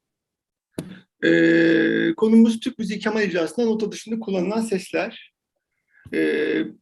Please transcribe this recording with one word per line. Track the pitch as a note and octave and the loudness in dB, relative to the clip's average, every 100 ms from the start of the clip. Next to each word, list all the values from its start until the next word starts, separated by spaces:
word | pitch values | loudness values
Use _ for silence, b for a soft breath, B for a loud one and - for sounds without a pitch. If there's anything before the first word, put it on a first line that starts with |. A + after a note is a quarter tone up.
| _ _ _ _ _ _ _ B F#3 B B - | _ _ _ _ _ _ _ B -14 B B -4
Ee, | E3 E3 E3 E3 E3 E3 E3 - E3+ E3 | 2 4 4 4 4 2 2 0 -2 0
konumuz | A3 A3+ A3+ A3+ | 4 6 6 4
Türk | C4 - | -6 -8
müziği | G#3+ G#3 | -8 -6
keman | G#3+ A3 | -4 -2
icrasında | G3+ F3 D#3+ - A3+ | -2 -2 -4 -2 -2
nota | G#3+ G#3 | 0 -4
dışında | - A3 A3+ | -8 -8 -8
kullanılan | G#3+ F#3+ F3+ A3 | -4 -4 -2 -2
sesler. | A3+ F#3+ - D#3+ G#3+ - - _ _ _ _ _ _ b b | -2 -4 -4 -6 -6 -8 -20 _ _ _ _ _ _ b b
Ee, | D#3+ D#3 D3+ - D#3+ - - | -2 0 0 -2 -2 -4 -8